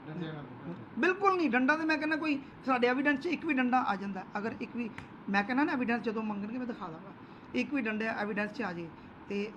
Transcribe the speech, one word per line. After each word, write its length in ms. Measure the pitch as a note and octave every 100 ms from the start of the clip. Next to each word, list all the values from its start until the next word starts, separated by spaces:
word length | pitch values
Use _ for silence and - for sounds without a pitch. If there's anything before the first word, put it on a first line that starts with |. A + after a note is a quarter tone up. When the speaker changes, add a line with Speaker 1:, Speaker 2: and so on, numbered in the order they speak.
| D3
Speaker 1:
ਡੰਡੇ 180 | E3 D#3+
ਨਾਲ 180 | D3 B2+
ਕੁੱਟਿਆ? 280 | B2 E3+ F3 - -
Speaker 2:
ਬਿਲਕੁਲ 360 | E4+ F#4+ G4 F#4
ਨਹੀਂ, 140 | D4
ਡੰਡਾ 260 | B3 C4 D#4
ਤੇ 80 | D#4
ਮੈਂ 120 | D4+
ਕਹਿੰਦਾ 180 | D4+ D4+
ਕੋਈ 240 | D#4 C4+ - - C4
ਸਾਡੇ 220 | B3+ A#3+
ਐਵੀਡੈਂਸ 320 | B3+ C#4+ C#4
'ਚ 80 | F4+
ਇੱਕ 180 | D4 D#4+
ਵੀ 80 |
ਡੰਡਾ 260 | C4 B3 B3+ -
ਆ 80 | G3
ਜਾਂਦਾ, 280 | G3 F#3+ - G#3
ਅਗਰ 180 | A3 F#3+
ਇੱਕ 160 | B3 A#3
ਵੀ, 140 | A3+ - - - -
ਮੈਂ 140 | G3
ਕਹਿੰਦਾ 200 | G3+ B3+
ਨਾ 100 | D#4
ਐਵੀਡੈਂਸ 300 | C#4 A#3 A#3
ਜਦੋਂ 200 | A#3 A3
ਮੰਗਣਗੇ 340 | G#3+ G3+ G#3 B3+
ਮੈਂ 100 | B3
ਦਿਖਾ 200 | - F3+
ਦਾਂਗਾ, 240 | D#3+ - - - - -
ਇੱਕ 200 | B3+ B3
ਵੀ 80 | C#4+
ਡੰਡਾ 320 | A3 G#3+ A3+ G#3+
ਐਵੀਡੈਂਸ 300 | G#3 G3+ G#3
'ਚ 100 | G#3
ਆ 100 | G3+
ਜੇ 140 | F3 E3 - - - -
ਤੇ 220 | G3+ G#3